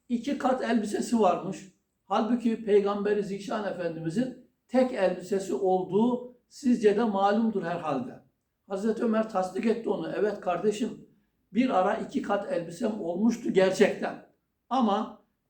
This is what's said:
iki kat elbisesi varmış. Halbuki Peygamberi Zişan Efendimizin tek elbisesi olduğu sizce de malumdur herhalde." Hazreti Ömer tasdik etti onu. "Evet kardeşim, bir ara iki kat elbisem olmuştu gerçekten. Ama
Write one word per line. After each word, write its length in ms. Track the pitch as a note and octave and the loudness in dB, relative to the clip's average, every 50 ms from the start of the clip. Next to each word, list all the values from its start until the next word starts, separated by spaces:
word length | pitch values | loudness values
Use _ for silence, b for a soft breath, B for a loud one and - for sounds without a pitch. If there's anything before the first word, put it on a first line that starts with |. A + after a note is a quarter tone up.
| _ - | _ -6
iki 300 | B3 A#3+ - C#4+ C#4+ - | -6 -4 -2 -4 -4 0
kat 240 | - B3+ C4 B3+ | 0 0 0 0
elbisesi 580 | B3 A3+ A#3+ A3+ G3+ G3+ - - - - B3 A3+ | 0 0 0 0 0 0 -2 -4 -2 0 2 4
varmış. 540 | G#3 F3+ E3+ - - F#3 F#3+ - - - _ _ _ _ _ _ _ | 4 4 2 0 -2 -6 -8 -10 -12 -18 _ _ _ _ _ _ _
Halbuki 600 | - F#3+ A3+ A3+ A3+ B3 A#3+ - A#3 A3 G#3+ A3+ | -2 0 0 0 0 0 0 0 0 -2 -2 0
Peygamberi 580 | F#3+ G#3 G3+ G3 G3+ G#3 G3+ G3+ G#3 G#3 G#3 | 2 4 4 4 2 0 -2 0 0 0 0
Zişan 500 | F#3+ F3 G3 - - - - G#3+ G3+ F#3 | -2 -4 -6 -8 -6 -6 -6 -4 -4 -4
Efendimizin 760 | F3 F3+ E3+ E3 D#3+ E3 D#3+ D#3+ D#3 A3+ B3+ - - - - _ _ _ _ _ | -6 -4 -6 -6 -6 -6 -6 -4 -2 -2 -2 -4 -6 -12 -20 _ _ _ _ _
tek 240 | - C4 B3+ B3 | 2 2 2 2
elbisesi 600 | - G3+ F#3+ F3+ F3+ - - - G3 F#3+ F#3+ - G#3 | 2 2 0 0 0 -2 -4 -2 -2 -2 -2 -2 -2
olduğu 800 | G3 G3 F#3 F#3 F#3 F#3 - F3 G#3 A3+ B3 B3 A#3+ - - - _ _ _ | 0 2 2 2 2 0 0 2 2 2 2 0 -2 -4 -10 -18 _ _ _
sizce 480 | - - - B3 A#3+ - G#3+ G#3 G3 | -12 -2 0 2 2 4 4 4 4
de 80 | A#3+ A#3+ | 4 2
malumdur 580 | A3 G3 G3 G3 G3+ G#3+ A3 A3+ A3 F#3+ F#3+ | 2 2 2 2 4 4 2 2 2 0 -2
herhalde." 600 | E3 E3 F3 E3 D#3 D#3 C#3 C3 A#2+ - - - - _ _ _ _ _ _ _ _ | -2 -4 -4 -4 -2 -2 -2 -4 -4 -6 -10 -16 -20 _ _ _ _ _ _ _ _
Hazreti 380 | - G3 F#3+ G#3 A3+ G#3+ - - | -8 -4 -2 0 0 0 0 0
Ömer 260 | A3+ A3 A3 G#3+ A3 | 2 2 0 0 0
tasdik 360 | - F#3 F#3 F#3 - - G#3 | 0 -2 -2 -2 -2 -2 0
etti 220 | A3+ G#3 - - - | 0 0 0 -2 -2
onu. 240 | G3+ D#3+ D#3+ D#3+ E3 | -2 -2 -4 -6 -2
"Evet 240 | E3+ F#3+ G#3+ G3 - | -2 -2 -2 -2 -2
kardeşim, 680 | - F#3 F3 - G3+ G#3+ G#3 - B3+ - - - - - _ _ _ _ _ _ _ _ | -2 -2 -2 0 0 0 0 0 -2 -6 -6 -10 -16 -20 _ _ _ _ _ _ _ _
bir 180 | - G#3 C4+ C4 | 0 0 2 4
ara 260 | G3+ F#3 F#3 G3+ G#3+ | 4 2 2 2 0
iki 260 | - G3 - - C4 | -2 -4 -4 -4 -4
kat 300 | - - G3+ F#3+ - - | -2 0 -2 -2 -2 -2
elbisem 480 | F#3 E3+ E3 D#3+ - - A#3+ G#3 G#3+ - | -4 -4 -4 -6 -6 -4 -4 -4 -4 -4
olmuştu 500 | E3 E3+ F3 F3+ A3 A#3+ - - - - | -4 -4 -2 0 2 0 0 0 -2 0
gerçekten. 800 | - F#3 F#3 F#3+ - - G#3 - - - A3+ D#3+ - - - _ _ _ _ _ _ _ _ - | 4 4 4 4 4 4 4 4 2 0 -6 -8 -8 -10 -16 _ _ _ _ _ _ _ _ -2
Ama 540 | B3 C4+ A#3+ G#3 G3 G#3 A#3+ - - - _ _ _ _ _ | 0 2 2 2 2 0 -2 -6 -10 -16 _ _ _ _ _